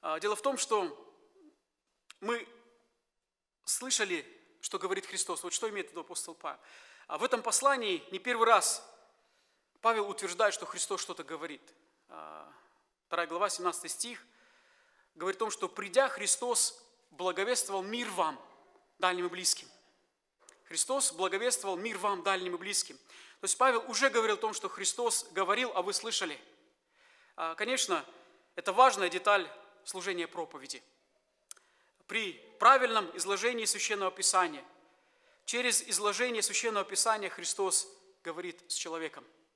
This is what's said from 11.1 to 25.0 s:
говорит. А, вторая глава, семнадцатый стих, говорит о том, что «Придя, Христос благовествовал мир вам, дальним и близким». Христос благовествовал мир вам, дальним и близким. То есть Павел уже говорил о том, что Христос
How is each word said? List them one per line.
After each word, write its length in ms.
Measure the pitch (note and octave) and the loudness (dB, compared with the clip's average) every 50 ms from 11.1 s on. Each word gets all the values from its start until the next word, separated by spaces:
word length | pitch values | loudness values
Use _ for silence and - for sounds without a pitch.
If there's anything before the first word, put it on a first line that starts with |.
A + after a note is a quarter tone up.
| F3 - D#3+ | -8 -12 -10
говорит. 380 | - E3 D3+ D3+ E3+ D3+ - _ - _ _ _ _ _ _ _ _ | -10 -10 -10 -8 -10 -12 -14 _ -20 _ _ _ _ _ _ _ _
А, 420 | - D#2 D#2 D#2 D#2 D#2 D2+ - - - _ _ _ _ _ _ _ _ _ | -18 -16 -16 -14 -14 -16 -16 -18 -20 -20 _ _ _ _ _ _ _ _ _
вторая 220 | _ - D#3+ E3+ D#3 | _ -2 -2 -2 -2
глава, 220 | E3 F3 G3+ G3+ | -2 -2 0 0
семнадцатый 420 | - - F3+ F3+ E3+ - - D#3+ | -2 -2 -2 -2 -4 -4 -8 -8
стих, 340 | - - - A#3+ A#3+ - - _ _ _ _ _ _ _ _ _ _ _ _ _ _ _ _ _ _ | -6 -6 -6 -6 -8 -12 -16 _ _ _ _ _ _ _ _ _ _ _ _ _ _ _ _ _ _
говорит 240 | D#3+ E3+ F#3+ F#3 F#3+ | -6 -4 -4 -2 -2
о 20 | |
том, 100 | A3+ G#3+ | -4 -4
что 180 | - - - F3 | -4 -4 -6 -6
«Придя, 400 | - - G3 G3 F3 B3+ C4+ C4+ | -6 -8 -10 2 4 4 4 4
Христос 720 | - G#3 G#3 F#3+ - - B3 B3 A#3 A3 - - - - - _ _ _ _ _ | 2 -2 0 0 0 0 2 0 2 2 2 0 -2 -8 -20 _ _ _ _ _
благовествовал 680 | - C#3+ F3+ F#3 F3+ F3+ G3 A3+ B3 A#3+ - - G3 G3 F#3 | -12 -2 -2 0 0 0 0 0 2 0 0 -2 -2 -4 -4
мир 260 | G3 A3 A#3+ A#3+ A3 | -4 -4 -4 -4 -4
вам, 300 | G3 F3 A3 G#3 C4 B3+ - - - - _ _ _ _ _ _ _ _ | 0 0 0 0 0 -6 -14 -20 -20 -20 _ _ _ _ _ _ _ _
дальним 280 | - F#3 F3+ F3+ F3 F3 | 2 2 2 2 -2 -4
и 20 | |
близким». 380 | E3 F#3 F#3 F3 - - - - - - _ _ _ _ _ _ _ _ _ _ _ _ _ - _ _ _ | -4 0 0 0 0 0 -4 -18 -20 -20 _ _ _ _ _ _ _ _ _ _ _ _ _ -20 _ _ _
Христос 480 | - D#3+ D#3 - - B3+ C#4 C4 - E3 | -8 -4 -4 -2 0 0 0 0 -2 -2
благовествовал 640 | E3 F#3 F#3 F3 G3 A3+ B3 A#3 - - G3 F#3 E3+ | -2 -2 -2 -2 0 0 0 0 0 -2 -4 -4 -4
мир 200 | G3 A#3 A3 F#3+ | -4 -6 -6 -2
вам, 260 | F#3 G#3 G3+ F3+ F3 | -2 -2 -2 0 0
дальним 320 | G3 G3 F#3 F#3 F3+ F3 | -2 -2 0 -2 -6 -6
и 20 | E3+ | -6
близким. 400 | F3 G3 G3+ - - - C#3 - | -6 -4 -2 -2 -4 -4 -10 -20
То 480 | _ _ - - - - - _ - | _ _ -20 -20 -20 -20 -18 _ -2
есть 120 | G3 - - | -2 2 4
Павел 260 | B3+ C4 B3 A3+ A3+ - | 4 4 4 4 0 -2
уже 200 | A3+ - B3+ C4+ | 0 2 2 4
говорил 260 | G#3 A#3 A3 G#3+ G#3 | 4 4 2 2 2
о 40 | G3+ | 2
том, 140 | A3 A3 G#3 | 0 -4 -4
что 140 | - - F3+ | -4 -8 -8
Христос 600 | - - G3 - - - | -8 -2 -2 -2 -2 0